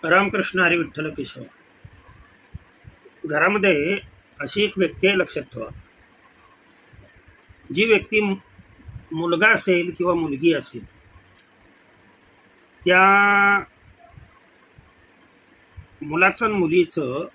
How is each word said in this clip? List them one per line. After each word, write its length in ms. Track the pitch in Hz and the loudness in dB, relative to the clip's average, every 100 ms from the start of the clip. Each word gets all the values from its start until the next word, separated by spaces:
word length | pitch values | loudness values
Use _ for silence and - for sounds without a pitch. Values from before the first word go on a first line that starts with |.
| 160 | 2
रामकृष्ण 520 | 180 202 202 - 185 | 2 2 -2 -4 -2
हरी 160 | 175 170 | 0 0
विठ्ठल 340 | 160 - 156 | -4 -8 -10
केशव. 320 | 147 131 131 - _ _ _ - - - - - _ _ - _ _ - _ - _ | -10 -14 -14 -20 _ _ _ -20 -20 -20 -20 -20 _ _ -20 _ _ -20 _ -20 _
घरामध्ये 720 | 156 147 170 208 196 151 151 202 - _ _ _ | -6 0 2 2 2 0 -2 -6 -10 _ _ _
अशी 220 | 185 202 | -10 -4
एक 160 | 208 196 | -4 0
व्यक्ती 300 | 170 - 190 | -4 0 0
आहे, 100 | 190 | 2
लक्षात 240 | 175 151 | -2 -6
ठेवा. 240 | 131 117 110 - - _ _ _ _ _ _ _ _ _ _ - - - _ _ _ - - | -12 -14 -14 -16 -20 _ _ _ _ _ _ _ _ _ _ -20 -20 -20 _ _ _ -20 -8
जी 100 | 143 | -2
व्यक्ती 360 | 220 208 - 214 | 2 2 2 0
मु-, 960 | 208 196 _ - - - - - - 160 | 0 -4 _ -20 -20 -20 -20 -20 -12 -6
मुलगा 320 | 170 170 214 | -2 2 2
असेल 420 | 220 - 180 175 165 | 2 2 0 0 -4
किंवा 160 | 175 | -2
मुलगी 380 | 170 160 135 165 | 0 -2 0 0
असेल, 320 | 147 123 120 98 _ _ - _ _ _ _ _ _ _ _ _ _ _ _ _ _ _ _ | 0 -4 -16 -18 _ _ -20 _ _ _ _ _ _ _ _ _ _ _ _ _ _ _ _
त्या 200 | 175 185 190 196 202 202 202 202 - _ _ _ - - - _ _ _ _ _ _ _ _ _ _ _ _ _ _ - - _ | 2 6 6 6 4 4 4 2 -4 _ _ _ -20 -20 -20 _ _ _ _ _ _ _ _ _ _ _ _ _ _ -20 -20 _
मुलाचं 420 | 147 160 190 196 | -8 0 0 0
आणि 100 | 226 | -4
मुलीचं 720 | 208 165 175 170 - 135 135 185 | -2 0 0 0 -4 -6 -8 -10